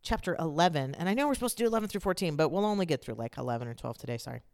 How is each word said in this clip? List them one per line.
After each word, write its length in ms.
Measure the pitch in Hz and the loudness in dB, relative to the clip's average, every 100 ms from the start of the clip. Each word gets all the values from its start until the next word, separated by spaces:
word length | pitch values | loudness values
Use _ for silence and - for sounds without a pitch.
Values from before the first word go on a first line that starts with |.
chapter 340 | - 226 - 170 | 0 -2 0 -2
eleven, 560 | 165 147 180 156 131 | -2 4 4 4 -2
and 140 | 139 175 | -2 0
I 60 | |
know 120 | 220 294 | 2 2
we're 80 | |
supposed 240 | 262 240 - | 0 -2 0
to 60 | |
do 20 | 233 | 2
eleven 220 | 226 214 | 2 0
through 120 | 202 | -2
fourteen, 360 | 196 180 175 147 | 0 0 0 4
but 140 | 160 | 2
we'll 140 | 170 | 4
only 220 | 208 202 180 | 2 2 2
get 160 | 147 | 0
through, 140 | - 113 | -2 -6
like, 200 | 117 - | -6 -6
eleven 320 | 123 117 120 | -4 -2 -4
or 60 | |
twelve 240 | 117 123 117 | -6 -8 -8
today, 180 | 123 117 | -6 -6
sorry. 260 | - 123 - | -6 -12 -14